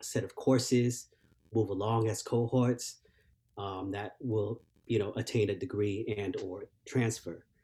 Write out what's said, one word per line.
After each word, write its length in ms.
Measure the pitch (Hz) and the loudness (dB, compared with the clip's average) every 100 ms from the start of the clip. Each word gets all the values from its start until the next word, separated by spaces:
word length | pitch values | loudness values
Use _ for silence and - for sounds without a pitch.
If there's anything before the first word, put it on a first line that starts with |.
a 40 | |
set 180 | - 131 | -6 -4
of 140 | - - | -4 -2
courses, 720 | - 131 123 123 120 123 - _ _ _ - | 2 4 4 4 4 0 -8 _ _ _ -4
move 180 | 113 101 | 0 0
along 380 | 95 104 113 110 | 0 2 2 2
as 140 | 104 | 0
cohorts, 760 | - 120 120 127 123 120 - - _ _ _ _ _ - | -2 0 2 2 2 2 -4 -12 _ _ _ _ _ -10
um, 320 | 98 95 98 | -8 -6 -4
that 240 | 101 104 - | -4 -6 -6
will, 420 | 131 107 101 113 - _ - | -2 0 0 -4 -10 _ 0
you 120 | 117 | 0
know, 140 | 101 - | 0 -2
attain 340 | 117 117 104 | -2 2 2
a 40 | 92 | 0
degree 580 | 92 101 104 101 117 104 | -2 0 0 0 -4 -4
and 200 | 98 92 | -4 -4
or 300 | 95 95 - _ - | -6 -8 -12 _ -4
transfer. 580 | 131 117 - - 82 - _ | 2 2 0 -6 -12 -14 _